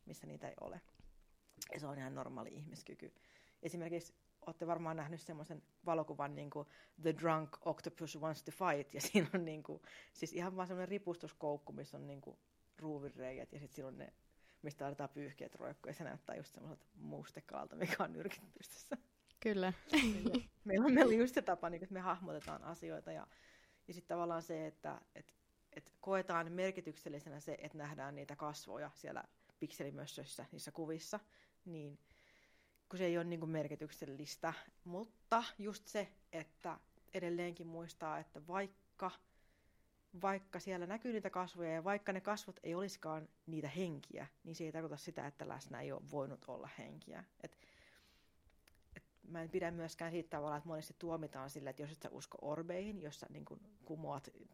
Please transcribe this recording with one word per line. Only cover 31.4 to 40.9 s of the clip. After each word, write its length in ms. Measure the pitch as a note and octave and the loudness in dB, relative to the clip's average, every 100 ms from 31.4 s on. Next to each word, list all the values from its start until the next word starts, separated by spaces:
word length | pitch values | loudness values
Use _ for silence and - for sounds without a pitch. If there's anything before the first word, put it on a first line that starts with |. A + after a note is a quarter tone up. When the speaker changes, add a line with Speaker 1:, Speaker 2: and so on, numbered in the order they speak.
| - _ F3+ | -20 _ -10
Speaker 1:
niin 340 | D#3+ D3 D3 _ - - - - - _ _ - | -8 -8 -10 _ -20 -20 -20 -20 -20 _ _ -8
kun 80 | F#3 | 2
se 80 | F3+ | 4
ei 120 | E3+ | 6
ole, 60 | |
niinku, 220 | E3+ E3 D#3+ | 4 0 2
merkityksellistä, 1080 | D#3+ D3 D3 D#3 - C#3+ C3+ D3 - E3 D#3+ - - | 2 2 -2 -8 -8 -8 -6 -8 0 0 0 -10 -14
mutta 600 | F3 F3+ A3+ - - A3+ A#3 - | -6 -4 -6 -10 4 4 4 -4
just 280 | G3+ G3 - | -4 -4 -2
se, 200 | G#3+ F#3 - - | -2 -2 -8 -8
että 460 | D#3+ D#3 - F3 D#3+ - - - | -8 -8 -6 -6 -6 -10 -20 -6
edelleenkin 540 | F#3 F3 E3+ F3 E3+ E3 | -2 2 2 0 -2 -6
muistaa, 520 | E3 E3+ - D#3+ D#3 | -6 -8 -4 -2 -2
että 280 | D#3 D3+ D#3 | -4 -12 -2
vaikka, 640 | F#3 G3 - _ - F#3 - _ - - _ - _ _ _ _ F3+ | 0 0 -4 _ -2 -2 -2 _ -20 -20 _ -20 _ _ _ _ 2
vaikka 380 | G3 G3 G3 F3 | 4 4 0 -6
siellä 260 | G3 F3+ | -2 -2
näkyy 240 | F3 | -2